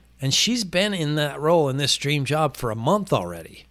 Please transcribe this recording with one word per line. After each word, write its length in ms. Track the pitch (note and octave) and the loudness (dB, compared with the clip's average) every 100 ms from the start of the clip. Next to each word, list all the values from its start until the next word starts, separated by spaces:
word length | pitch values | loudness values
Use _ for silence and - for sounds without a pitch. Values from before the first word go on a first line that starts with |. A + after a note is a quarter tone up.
| _ _ | _ _
and 100 | C3+ | 0
she's 320 | - G#3 B3 | 2 2 0
been 300 | F#3+ F3+ G#3 | -2 0 0
in 220 | F#3+ D3 D3+ | 0 0 0
that 260 | D3 C#3 | -2 0
role, 280 | D3+ E3+ C#3+ | 2 4 4
in 80 | C3 | 0
this 200 | C#3 - | 0 0
dream 260 | C#3+ D3 | 0 -2
job, 320 | C3 D3+ D3+ - | 0 0 0 -2
for 140 | A#2+ | -4
a 60 | A2 | -2
month 360 | B2+ G#3 F#3+ | 2 0 2
already. 540 | A#2+ F2 E2+ - - - | 0 0 -8 -14 -20 -20